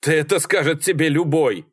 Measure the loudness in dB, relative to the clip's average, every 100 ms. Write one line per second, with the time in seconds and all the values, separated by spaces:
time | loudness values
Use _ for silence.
0 | 0 0 2 0 0 0 0 -2 -2 0
1 | 0 0 0 2 0 -2 -8